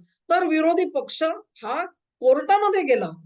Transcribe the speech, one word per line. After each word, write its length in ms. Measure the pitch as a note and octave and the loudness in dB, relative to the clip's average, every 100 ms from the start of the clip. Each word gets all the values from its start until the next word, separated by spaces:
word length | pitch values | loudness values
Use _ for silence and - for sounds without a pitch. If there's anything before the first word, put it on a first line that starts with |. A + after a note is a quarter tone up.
| _ _ - | _ _ -2
तर 160 | F4 F4 | 0 2
विरोधी 380 | D#4 D#4+ F4 | 0 2 2
पक्ष 380 | F4+ C#4 B3+ - D#4+ G#4+ - _ | 0 -4 -6 -4 -6 -6 -12 _
हा 220 | A3 C#4 F4+ - _ _ | -8 -6 -8 -12 _ _
कोर्टामध्ये 640 | B3 C#4 D4+ G4+ G#4 F#4+ | 2 2 4 2 2 0
गेला 280 | D4 A#3 F3+ E3 | 2 0 -2 -10